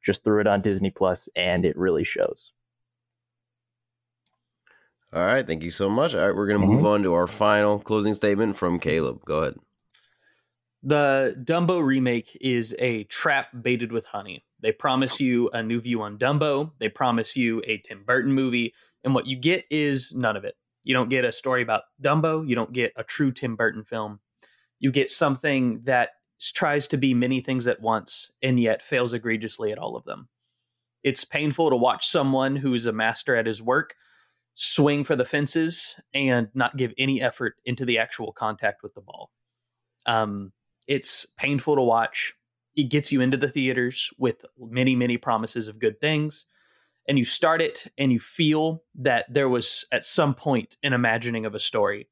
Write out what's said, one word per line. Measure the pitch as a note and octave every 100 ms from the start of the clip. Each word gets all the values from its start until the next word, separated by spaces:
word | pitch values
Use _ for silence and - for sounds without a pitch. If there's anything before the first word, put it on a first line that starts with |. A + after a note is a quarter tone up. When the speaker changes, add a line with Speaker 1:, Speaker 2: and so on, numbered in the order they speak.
| -
Speaker 1:
just | G2
threw | - G#2+
it | G#2
on | G2+
Disney | G2+ F#2+ F#2+
Plus, | - F#2+ F2+ - -
and | F2+ F2+
it | F2 D2+
really | F#2 D#2+
shows. | E2+ - - - _ _ _ _ _ _ _ _ _ _ _ _ _ _ _ _ _ _ _ _ _ _ _ _ _ _ _
Speaker 2:
All | E2 F#2
right, | C3 A2
thank | E2
you | E2
so | - G2
much. | A2 D#3+
All | A2 F#2+
right, | F#2+
we're | G2+
gonna | G#2
Speaker 1:
Mm-hmm. | G2
Speaker 2:
move | A#2+ G#2
on | G#2
to | F#2+
our | E2+ F2
final | - G#2+ G#2 G#2 G#2
closing | - G#2+ G#2
statement | G#2 G#2 G2+ A2 G2
from | F2+ F2
Caleb. | E2 D#2+ C#2 B1
Go | - D#2
ahead. | D2 - _ _ _ _ _ _ _ _ _ _ _ _
Speaker 3:
The | C3+ D3 C#3+ C3+ C3 -
Dumbo | A#2+ E3 F3 F3+
remake | C#3+ C3+ B2+ A#2+ - -
is | C3 A#2+ A2 -
a | B2+ A2+ G#2
trap | - D#3+ C#3 - B2
baited | A#2+ B2 A#2
with | A2+ -
honey. | G#2 G2 E2+ _ _
They | A2
promise | - C#3+ C3 C3 -
you | C3 A#2+ A#2
a | A#2
new | A2 A#2+
view | A#2 A#2
on | G#2+ G#2
Dumbo. | B2 D3 D3+ C#3 D#3 _
They | A2
promise | - B2+ A#2 A2 C3
you | A#2 A2+ -
a | G#2+
Tim | - G2+
Burton | G2+ B2 B2+
movie. | C3+ C3 A#2+ A#2 _ _ _
And | C3 C3
what | C3
you | B2+
get | C#3+ F3+ -
is | D3+ D3 C#3 B2+
none | B2+ A#2+ G#2
of |
it. | G2+ - _ _
You | -
don't | B2+ A#2+
get | C3 B2
a |
story | - C3+ B2+
about | A#2 G#2+ - _
Dumbo. | C#3 D#3 D#3+ D#3+ D#3
You | A#2+
don't | A#2
get | B2+ A#2 -
a |
true | A2+ - C#3
Tim | B2 B2+ A2
Burton | A2+ G#2+
film. | G#2+ A#2 G#2+ G#2 _ _ - _ _ _
You | C3+
get | C3+ C3
something | - D#3 C3+ D3+ C3+ B2 A2+
that | A#2+ B2 - _ _ _
s-, | -
tries | - D#3+ D3 C#3+
to | C#3
be | C3+
many | B2 B2 C3
things | B2 C3 A#2+
at | -
once | A2+ A2 - - - _
and | C3 B2+
yet | A2+ G#2
fails | - C3 B2
egregiously | A#2+ A#2 A2+ G#2+ - A2
at | G#2
all | - A#1+
of | -
them. | - - _ _ _ _ _ _ _
It's | C#3 C3 -
painful | D3 D3+ C#3+ D#3+
to | B2+
watch | B2+ - -
someone | E3 C3+ C3+ C3+ C#3
who | C#3
is | B2 A#2
a |
master | A2 A2+ A#2 - A#2+
at | A2+
his | G#2+
work | A2+ C#3 D#3+ - _ _ _ _ _
swing | - - - D3 D3
for | C#3 C#3
the | B2+
fences | D3 C#3+ E3 D#3+ E3+ - - _
and | C#3 C3+ B2 A2
not | C3 A#2+ C#3
give | B2 -
any | C3+ C3
effort | B2 - A#2 - B2+
into | A#2+
the | B2+ A2+
actual | A2+ - A2
contact | - A2 G#2+ G#2+ -
with | G#2
the | -
ball. | F#2 - - _ _ _ _ _ _ _ -
Um, | A2+ G#2+ G2+ G2 _ _ _ -
it's | C#3 - - - -
painful | C#3 C#3+ D3+ C#3+
to |
watch. | B2 A2+ A2+ - - - _ _ _ -
It | C3
gets | D3 C#3+
you | C#3
into | B2+ C3+
the | C3+
theaters | C#3+ C3 C3 B2 C3 - -
with | C3 - - _
many, | A#2 B2 B2+ B2+
many | B2 A#2+
promises | - A2+ A2 B2 A2
of | G#2+
good | A2 A2
things. | D3+ D#3 D3+ - - _ _ _ _ _ -
And | C#3+
you |
start | A#2 - E3 E3
it | E3 - - -
and | C#3
you | A#2+
feel | - - D#3 D#3 D#3+ E3 _ -
that | C3 A#2+ -
there | C3 C3+
was | B2 - - -
at | B2
some | - - D3
point | C3+ D3+ B2+ - -
an | C#3+
imagining | B2 A#2+ A2+ A#2+ A#2 A2
of | G2+
a |
story. | - A2 G2+ G2+ -